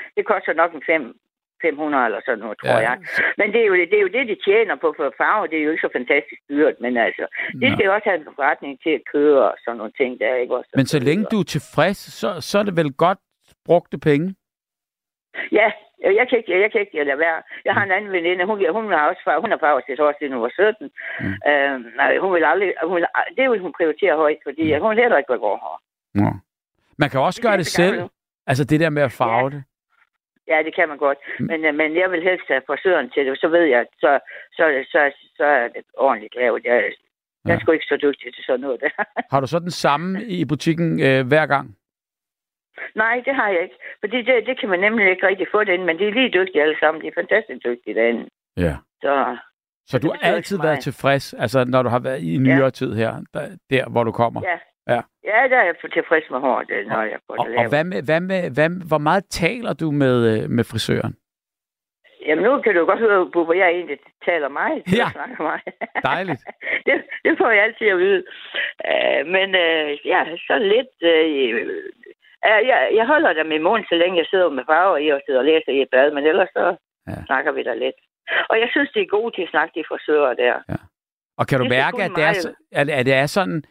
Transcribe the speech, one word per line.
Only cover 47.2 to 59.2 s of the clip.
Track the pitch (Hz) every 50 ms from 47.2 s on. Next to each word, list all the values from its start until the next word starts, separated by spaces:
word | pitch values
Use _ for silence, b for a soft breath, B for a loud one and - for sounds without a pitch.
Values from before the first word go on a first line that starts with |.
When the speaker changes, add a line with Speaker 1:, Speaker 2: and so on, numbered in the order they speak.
| 170 - 196 214 214 - 131 120 -
Speaker 1:
dygtige | 120 120 120 - 104 101
derinde. | 110 113 117 117 - - - _ _ _ _ -
Speaker 2:
Ja. | - 87 82 71 69 _ _ _ _
Speaker 1:
Så, | - 139 143 135 120 123 123 117 - _ _ _ _ _ _ _ _
Speaker 2:
Så | - - 131
du | 139
Speaker 1:
det | 165
Speaker 2:
har | - -
Speaker 1:
betyder | - 170 175
Speaker 2:
altid | 175 170 - 202
Speaker 1:
ikke | 180
Speaker 2:
været | 151 156
Speaker 1:
meget. | 151 135
Speaker 2:
tilfreds, | - 147 - - - 135 139 139 - - -
altså | 262 135 113 - 131 123
når | 127 127 127
du | 127 120
har | 117 123
været | 123 131 131 135
i | 170 165 165 147
nyere | 131 131 131 135 135
Speaker 1:
Ja. | 131
Speaker 2:
tid | - - 131 135 -
her, | 110 113 113 117 - - - -
der, | - - - 190 175 _ -
der | 135 127 123 117
hvor | 113 117 117
du | 113
kommer? | - - 120 117 120 117 107
Speaker 1:
Ja. | 185 170 160 - _ _ _ - - 120
Speaker 2:
Ja. | 120 117 _ _ _ -
Speaker 1:
Ja, | - 311 330 - -
der | 262 254
er | 214
jeg | 175 160 - - -
tilfreds | - 170 147 - 165 156 156 -
med | 147 127
håret, | 143 131 113 117 - -
øh, | - 101 101
når | 110 110 110
jeg | 110 107 - - _
får | - 113
Speaker 2:
Og, | 113 120
Speaker 1:
det | 113 117
Speaker 2:
og | 120
Speaker 1:
lavet. | 120 117
Speaker 2:
hvad | 143 147 165
med, | 180 190 196
hvad | 147 131 156 165
med, | 180 185 190 185 175 165 123
hvad, | 147 151 165 180 185 170 165
hvor | 160 151
meget | 147 151 175 202